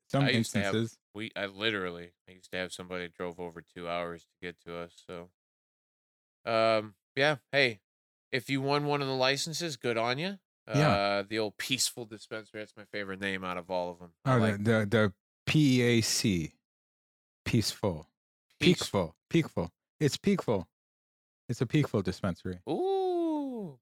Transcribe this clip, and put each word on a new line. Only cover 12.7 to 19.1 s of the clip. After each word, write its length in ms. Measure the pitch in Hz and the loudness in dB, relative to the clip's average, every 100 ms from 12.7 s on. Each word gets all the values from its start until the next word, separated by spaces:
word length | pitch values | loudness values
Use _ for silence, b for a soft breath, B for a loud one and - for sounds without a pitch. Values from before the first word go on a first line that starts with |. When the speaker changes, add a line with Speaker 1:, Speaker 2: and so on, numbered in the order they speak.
| - | -16
Speaker 2:
my 80 | 101 | -10
favorite 280 | 104 98 95 | -8 -6 -4
name 240 | 98 95 | -2 -2
out 120 | 90 90 | -4 -6
of 140 | 87 | -4
all 180 | 90 87 | -4 -4
of 120 | 87 | -8
'em. 80 | 87 _ | -16 _
I 100 | 139 | 2
Speaker 1:
Oh, 40 | 127 | 4
Speaker 2:
like 200 | 110 101 | 4 2
Speaker 1:
the, 60 | 107 110 | 2 2
the, 60 | 104 | 4
the 220 | 110 104 - _ _ - | 4 2 0 _ _ 0
P 340 | 156 143 127 | 4 6 6
E 20 | |
A 180 | 120 120 | 6 4
C. 500 | 117 - 117 87 78 _ _ _ _ _ _ _ _ _ | 2 2 2 2 -2 _ _ _ _ _ _ _ _ _
Peaceful. 640 | - 117 - - 104 78 - _ _ _ _ - | 0 2 2 0 -2 -2 -8 _ _ _ _ 2
Speaker 2:
Peace. 200 | 165 170 | 4 4
Speaker 1:
Peaceful. 360 | - 101 82 | 2 0 -2